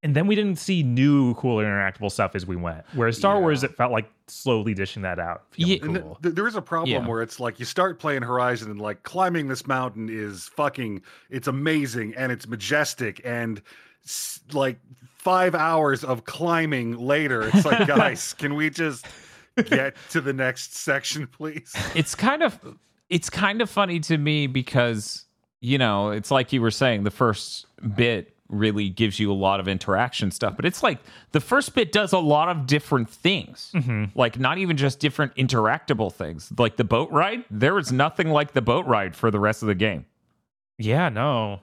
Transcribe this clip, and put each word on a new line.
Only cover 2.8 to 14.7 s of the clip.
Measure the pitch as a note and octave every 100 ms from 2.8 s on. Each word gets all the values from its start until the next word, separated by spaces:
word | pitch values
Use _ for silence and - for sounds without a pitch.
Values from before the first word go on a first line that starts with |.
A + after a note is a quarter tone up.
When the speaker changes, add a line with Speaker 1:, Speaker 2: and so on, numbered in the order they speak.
| - C#3+
Speaker 1:
Whereas | A#2 A#2
Star | G3 G3+
Speaker 2:
Yeah. |
Speaker 1:
Wars, | F3 D3
it | C3+ -
felt | B2
like | A2+ G#2+ _ _
slowly | - C3 A#2 G#2+ G2
dishing | G2 -
that | F#2+ F2
out. | E2+ F2 _
Feeling | - E3+
Speaker 3:
Ye- | F#3+
Speaker 2:
And | D3+ F3+
th-, |
Speaker 1:
cool. | - -
Speaker 2:
th-, | F3 E3
there | G#3+
is | A3
a |
problem | - E3 E3 A#2
Speaker 3:
Yeah. | A#2+
Speaker 2:
where | A2+
it's | A2+ -
like, | A#2+ A2+
you | A#2+
start | - F#3 E3+
playing | D#3 C#3
Horizon | A#2+ B2 B2 A#2+ G#2+
and, | G#2
like, | G#2+ G2+
climbing | - F3+ F#3 F3 C#3+
this | C3 -
mountain | C3 B2+ G#2+ A2
is | A2 G#2 F#2+ -
fucking, | - D3 C#3 A#2 G2 - - _
it's | C3 C3
amazing | C3 D3+ D#3+ C#3 A#2 G#2+ A2+
and | C3
it's | A#2 A2
majestic, | A#2 F#2+ D3 D3 - A#2 F#2+ B2
and | A#2+ A#2 G#2 - - - _ -
s-, | - - - _
like, | C#3+ C3+